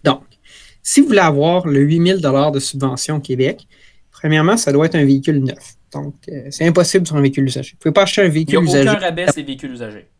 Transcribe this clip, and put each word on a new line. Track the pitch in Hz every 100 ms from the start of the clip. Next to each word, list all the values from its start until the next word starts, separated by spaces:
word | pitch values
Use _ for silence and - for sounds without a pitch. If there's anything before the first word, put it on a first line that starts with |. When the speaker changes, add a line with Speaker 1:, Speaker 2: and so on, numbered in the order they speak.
Speaker 1:
Donc, | - - _ _ _ - - _
si | - -
vous | 294
voulez | 208
avoir | 170 143 156 180 170
le | 139
huit | 143 165
mille | 175 190
dollars | 151 139 147
de | 139
subvention | - 139 135 131 - 151
au |
Québec, | 135 127 131 - _ _ - _ _
premièrement, | - 156 156 160 226
ça | -
doit | 139 160
être | 165
un |
véhicule | 139 135 139 147
neuf. | 131 - - _ _
Donc, | 143 143 - -
euh, | 143 131
c'est | - 165
impossible | 175 170 190 170
sur |
un | 151
véhicule | 139 139
usagé. | 135 131 131
Vous | _
pouvez | 160
pas | 156
acheter | 196 -
un |
Speaker 2:
Il | 190
y |
a |
Speaker 1:
véhicule | 151 156 190
Speaker 2:
aucun | 165
Speaker 1:
usagé. | 143 139
Speaker 2:
rabais | 202 185 165 175
sur | 156
les |
véhicules | 139 135 139
usagés. | 123 110 104 _